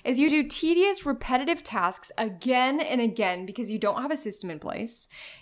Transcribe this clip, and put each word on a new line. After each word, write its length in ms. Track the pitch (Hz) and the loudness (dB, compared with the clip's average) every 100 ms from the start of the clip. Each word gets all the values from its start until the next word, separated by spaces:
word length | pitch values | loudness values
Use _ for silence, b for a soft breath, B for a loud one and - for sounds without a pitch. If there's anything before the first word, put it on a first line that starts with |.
| - | -2
is 120 | 254 | 4
you 120 | 302 | 4
do 180 | 302 294 | 4 2
tedious, 580 | - 320 339 392 381 285 | 0 2 4 4 2 -2
repetitive 580 | 254 - 254 277 330 | -4 0 0 2 -2
tasks 500 | - 220 175 - - - | -4 -2 -2 -2 -6 -4
again 640 | 226 180 254 254 254 285 | -4 -2 2 4 4 2
and 220 | 311 254 | 0 2
again 440 | 233 226 190 180 185 | 2 2 0 0 -4
because 240 | 202 208 | -6 -6
you 80 | 214 | -2
don't 240 | 202 202 | 0 0
have 80 | 269 | -2
a 80 | 302 | -4
system 320 | - - 180 | -4 -6 -6
in 80 | 156 | -8
place. 520 | - - 226 - - B B B | -6 -6 -4 -4 -6 B B B